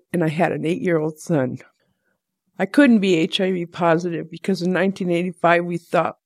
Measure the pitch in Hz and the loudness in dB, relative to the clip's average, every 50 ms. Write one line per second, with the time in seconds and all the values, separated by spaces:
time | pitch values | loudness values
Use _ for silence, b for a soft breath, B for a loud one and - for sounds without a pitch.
0 | _ _ - 180 160 160 151 165 170 165 - 147 147 156 180 180 - 180 160 156 | _ _ -2 0 0 0 2 0 0 0 0 -2 -4 -4 -4 -2 -2 -2 0 0
1 | 151 160 156 - - - 170 143 127 123 123 127 - _ _ _ _ _ _ _ | -2 -4 -6 -10 -4 -2 0 0 0 -2 -4 -10 -14 _ _ _ _ _ _ _
2 | _ _ _ _ _ _ _ _ _ _ _ - 190 196 - 285 285 254 233 214 | _ _ _ _ _ _ _ _ _ _ _ -6 -6 2 4 6 6 6 6 4
3 | 190 196 180 160 160 - - - 190 185 190 175 170 170 - - 175 170 160 170 | 4 2 2 2 2 0 -2 -2 -2 -2 -2 -4 -6 -8 -6 0 2 2 2 2
4 | 175 175 165 160 165 165 165 165 - - 190 165 170 185 185 165 185 196 190 - | 0 -4 -6 -6 -8 -10 -14 -8 -4 -4 -4 -2 -2 -2 0 0 0 0 -2 -2
5 | 190 180 170 170 180 185 175 - - 165 175 170 175 175 175 170 - _ - 175 | -2 -2 0 0 -2 -4 -6 0 2 2 2 2 0 -2 -6 -8 -6 _ -2 -2
6 | 165 - - _ _ | 0 -2 -6 _ _